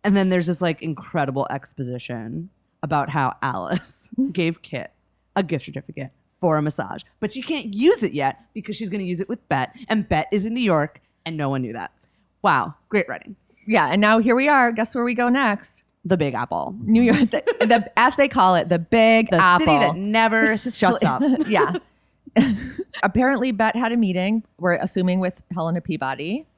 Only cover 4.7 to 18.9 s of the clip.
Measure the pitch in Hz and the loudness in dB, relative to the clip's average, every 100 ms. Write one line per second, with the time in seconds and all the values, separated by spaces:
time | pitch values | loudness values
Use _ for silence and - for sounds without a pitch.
4.7 | 131 - _ _ _ _ 190 180 156 - | -12 -12 _ _ _ _ -4 -2 -4 -6
5.7 | 135 - - 131 _ _ _ 175 156 151 | -14 -14 -14 -14 _ _ _ 0 0 0
6.7 | 147 95 - - _ 214 262 247 302 240 | -4 -8 -10 -14 _ -8 -8 -6 -6 -6
7.7 | 202 294 466 214 147 135 135 _ 220 202 | 2 2 4 0 -2 -2 -4 _ -16 -12
8.7 | 202 214 202 180 175 196 233 _ 139 127 | -10 -6 -6 -6 -6 -6 -8 _ -4 -4
9.7 | - - 220 - 160 - 208 202 233 226 | -10 -4 -4 0 -2 0 -2 -2 -2 2
10.7 | 160 151 _ _ _ 165 160 143 135 123 | 2 0 _ _ _ -10 -6 -4 -2 -4
11.7 | 113 87 _ _ _ _ _ 202 143 135 | -8 -12 _ _ _ _ _ 2 2 0
12.7 | - _ 208 - 98 - - _ _ 208 | -8 _ -4 -2 -8 -14 -20 _ _ 0
13.7 | 220 143 185 214 226 226 240 277 285 240 | 2 2 4 4 4 4 2 4 4 2
14.7 | 226 220 254 240 240 240 262 247 208 - | 0 -4 -2 -2 0 2 2 2 -2 -8
15.7 | - _ _ 180 180 143 120 120 85 69 | -20 _ _ -2 0 0 -2 -4 -6 -6
16.7 | 196 120 226 240 - 233 226 - - 226 | -8 2 4 6 4 2 0 -2 0 4
17.7 | 233 - - 247 - 277 - 185 180 170 | 2 2 2 2 2 0 4 4 4 2
18.7 | 170 165 | -2 2